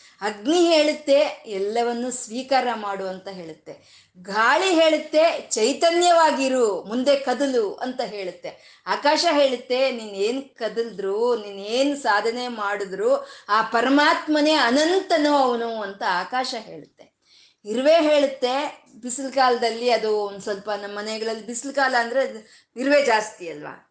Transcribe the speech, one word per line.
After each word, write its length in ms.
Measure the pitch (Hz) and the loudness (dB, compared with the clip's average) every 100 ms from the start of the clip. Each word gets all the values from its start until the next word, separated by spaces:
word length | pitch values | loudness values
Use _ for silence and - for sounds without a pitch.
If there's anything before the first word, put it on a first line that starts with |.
| - - | -20 -8
ಅಗ್ನಿ 380 | 208 202 226 349 | -6 -4 0 2
ಹೇಳುತ್ತೆ 540 | 339 320 302 294 - 277 294 - 226 | 4 4 2 0 2 2 2 -4 -8
ಎಲ್ಲವನ್ನೂ 640 | 196 202 233 240 233 247 | -6 -2 -2 -2 -2 -6
ಸ್ವೀಕಾರ 560 | 240 - 233 262 262 247 220 | -8 -10 -10 -2 0 0 -4
ಮಾಡು 300 | 208 196 190 | -6 -6 -8
ಅಂತ 200 | 185 196 | -10 -14
ಹೇಳುತ್ತೆ, 460 | 185 165 156 - 147 _ - _ 185 | -14 -14 -16 -20 -20 _ -20 _ -18
ಗಾಳಿ 520 | 185 202 233 302 381 | -6 0 2 2 2
ಹೇಳುತ್ತೆ 520 | 320 320 302 302 302 330 285 - | 4 4 2 2 2 2 2 -4
ಚೈತನ್ಯವಾಗಿರು 1160 | - 226 277 339 339 349 330 311 262 262 254 226 180 | 0 0 2 2 4 4 6 4 2 0 2 0 0
ಮುಂದೆ 320 | 185 240 254 285 | -4 -2 2 2
ಕದಲು 500 | 254 247 277 247 208 | 0 -2 0 0 -2
ಅಂತ 280 | - 254 247 233 | -4 -8 -6 -8
ಹೇಳುತ್ತೆ, 460 | 208 185 170 160 - - - - | -8 -10 -10 -14 -16 -20 -12 -6
ಆಕಾಶ 380 | 196 285 302 339 | 0 2 2 2
ಹೇಳುತ್ತೆ 480 | 294 269 247 - 247 269 | 4 2 0 -2 0 0
ನೀನ್ 240 | 240 214 196 | -2 -8 -4
ಏನ್ 260 | 208 262 269 - | -2 -2 -8 -8
ಕದಲ್ದ್ರು, 640 | 220 202 233 196 196 202 247 226 | -6 -4 -6 -6 -4 0 0 -2
ನೀನ್ 240 | 208 196 202 | -4 -12 -4
ಏನ್ 240 | 240 285 285 | -2 0 0
ಸಾಧನೆ 480 | 233 208 226 240 247 | 0 0 0 -4 -6
ಮಾಡಿದ್ರು 580 | 226 202 202 196 185 226 277 - - - | -6 -4 -4 -6 -2 0 0 -2 -12 -2
ಆ 100 | 214 214 | 0 2
ಪರಮಾತ್ಮನೇ 840 | - 247 277 294 339 - 302 302 311 | 0 2 4 4 2 0 2 4 4
ಅನಂತನೋ 720 | 240 262 311 381 - 330 294 285 | 4 4 2 2 2 2 4 4
ಅವನು 340 | 254 233 233 226 | 2 0 -4 -6
ಅಂತ 220 | 196 196 220 | -8 -6 -2
ಆಕಾಶ 400 | 180 190 254 254 233 | -2 -2 -4 -4 -8
ಹೇಳುತ್ತೆ, 480 | 190 160 - _ _ _ _ _ _ _ 208 | -12 -16 -20 _ _ _ _ _ _ _ -6
ಇರುವೆ 320 | 226 277 330 | 0 4 4
ಹೇಳುತ್ತೆ 540 | 311 294 277 - 247 269 294 - _ - | 4 4 2 0 -2 -2 -4 -8 _ -14
ಬಿಸಿಲು 340 | 247 277 269 | -10 -8 -4
ಕಾಲದಲ್ಲಿ, 560 | 269 254 240 233 226 240 | 2 2 4 0 0 0
ಅದು 200 | 220 214 214 | 2 2 0
ಒಂದ್ 240 | 202 196 | -2 -6
ಸ್ವಲ್ಪ 280 | 214 196 202 | -8 -8 -6
ನಮ್ಮ 240 | 202 202 208 | -8 -8 -8
ಮನೆಗಳಲ್ಲಿ 480 | 214 220 220 226 208 | -8 -6 -6 -6 -8
ಬಿಸಿಲು 260 | 240 277 | -10 -6
ಕಾಲ 200 | 277 262 247 | -2 0 0
ಅಂದ್ರೆ 220 | 233 254 254 220 - - _ 226 | 0 -2 -2 -6 -18 -20 _ -4
ಇರುವೆ 240 | 262 285 277 | 2 4 4
ಜಾಸ್ತಿ 400 | 220 214 - 170 | 2 -2 -10 -14
ಅಲ್ವಾ? 220 | 147 147 - _ | -12 -14 -18 _